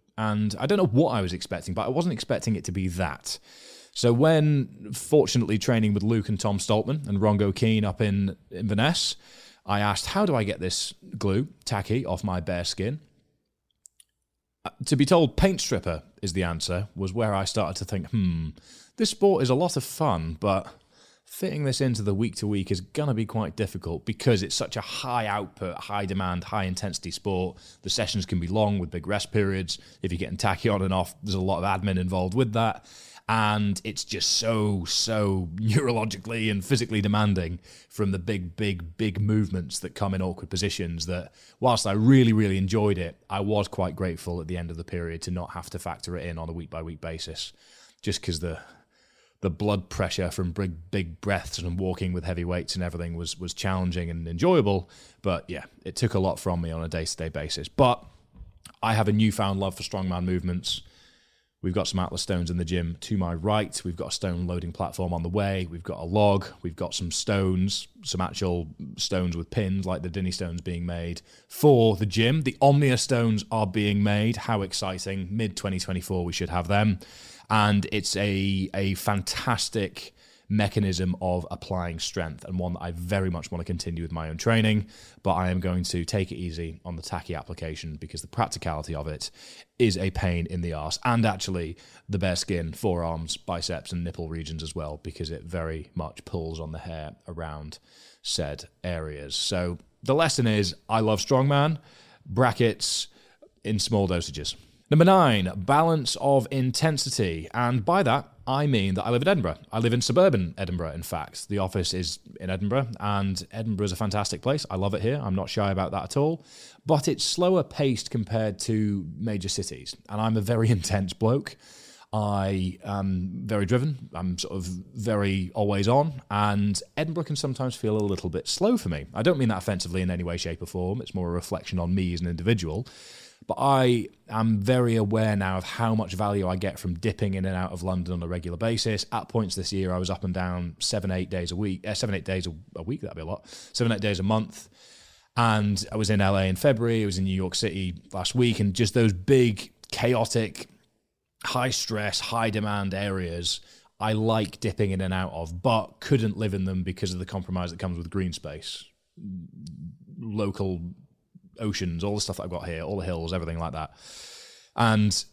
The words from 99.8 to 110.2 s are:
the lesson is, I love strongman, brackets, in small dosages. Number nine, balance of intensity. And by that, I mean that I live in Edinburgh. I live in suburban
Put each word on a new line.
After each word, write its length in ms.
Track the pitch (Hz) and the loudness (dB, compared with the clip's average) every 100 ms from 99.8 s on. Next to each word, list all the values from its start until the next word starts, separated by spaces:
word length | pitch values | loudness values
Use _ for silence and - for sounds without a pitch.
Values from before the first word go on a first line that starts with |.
| - _ | -10 _
the 120 | - | 0
lesson 320 | 143 165 - 117 | 4 4 4 4
is, 280 | 107 92 - - | 4 2 -2 -2
I 120 | 110 | 2
love 200 | 110 104 | 4 2
strongman, 560 | - 131 135 143 151 156 - - - _ | 4 4 6 4 4 0 -6 -20 -20 _
brackets, 840 | - 95 127 - 117 - - - - - _ _ - _ | -4 4 4 6 2 2 -2 -2 -4 -12 _ _ -20 _
in 140 | - 107 | -2 -2
small 300 | - 107 95 | 2 2 4
dosages. 460 | 87 - 73 73 - - _ _ | 2 -2 -6 -8 -10 -16 _ _
Number 140 | 151 | 8
nine, 480 | 170 190 151 107 90 | 8 10 8 6 2
balance 640 | 98 92 143 165 160 120 - | -2 2 4 6 2 0 -2
of 300 | 139 139 113 | 4 4 4
intensity. 960 | 135 127 - 160 147 135 - 98 80 80 | 0 0 2 2 2 -2 0 0 0 -4
And 320 | 117 120 123 | -2 0 2
by 180 | 98 185 | 2 4
that, 220 | 139 135 - - - | 4 2 0 -10 -4
I 200 | 135 147 | 0 2
mean 280 | 120 98 | 2 2
that 100 | 92 | 0
I 60 | 113 | 0
live 100 | 120 | 2
in 80 | 185 | 4
Edinburgh. 300 | 190 92 76 - | 2 0 -4 -4
I 100 | 110 | 0
live 120 | 113 | 2
in 80 | 123 | 2
suburban 540 | - 131 | 2 6